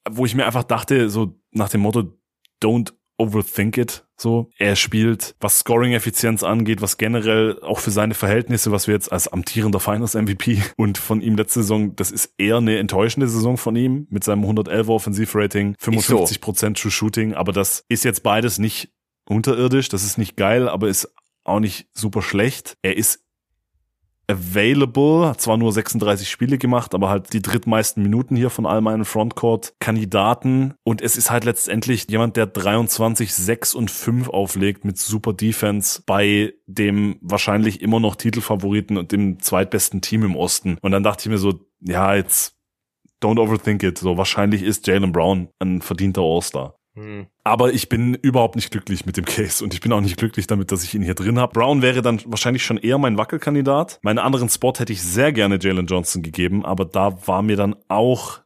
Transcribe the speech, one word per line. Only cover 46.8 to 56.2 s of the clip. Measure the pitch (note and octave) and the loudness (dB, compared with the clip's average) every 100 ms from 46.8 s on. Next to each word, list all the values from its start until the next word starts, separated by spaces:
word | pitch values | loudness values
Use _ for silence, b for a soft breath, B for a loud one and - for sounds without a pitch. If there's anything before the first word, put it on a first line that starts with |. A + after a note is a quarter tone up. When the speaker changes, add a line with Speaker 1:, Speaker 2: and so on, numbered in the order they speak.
| _ G#2+ | _ -20
Speaker 2:
Hm. | G#2+ G#2 G2 _ | -16 -16 -16 _
Speaker 1:
Aber | G#2+ A2+ B2 | 0 2 4
ich | B2+ - | 2 0
bin | A#2 B2 | 0 0
überhaupt | B2 C#3 B2 A2+ | 2 2 4 2
nicht | A#2 - | 0 -4
glücklich | G#2 - F#2+ | -6 -4 -6
mit | - F#2 | -4 -6
dem | |
Case | F2 - G2+ - | -4 -2 -2 -4
und | G#2+ | -6
ich | F#2+ | -4
bin | A#2 | 0
auch | A2 | 2
nicht | G2+ F#2 | 2 0
glücklich | A2+ - F#2+ | -2 -2 -2
damit, | G2+ F#2+ | 0 0
dass | F#2+ | -4
ich | F2+ | -2
ihn | G#2+ | -2
hier | F2+ F2+ | -2 -2
drin | F#2+ A#2+ | 0 2
hab. | B2 | 2
Brown | A2+ B2 C#3+ | 2 2 4
wäre | B2+ B2+ | 4 4
dann | A#2+ A2+ | 2 0
wahrscheinlich | A#2 A2 B2 B2+ | -2 -4 -2 -2
schon | - A2+ | -2 -2
eher | A2 C#3 | 0 2
mein | C3+ G#2 | 2 2
Wackelkandidat. | A2 D#3+ - D3 C3+ C#3+ F3+ - | 0 -2 0 0 2 0 -2 -4
Meinen | G#2 A2+ | -2 0
anderen | A2 C3+ A#2+ | 2 0 0
Spot | - B2+ - | 0 0 -2
hätte | A#2 | -4
ich | G2 | -4
sehr | F2+ F#2+ D3 | -2 2 2
gerne | B2 G2+ G2 | 4 2 2
Jalen | F#2+ F#2 F2 | 0 0 0
Johnson | F#2 E2+ F#2 | -2 -2 -4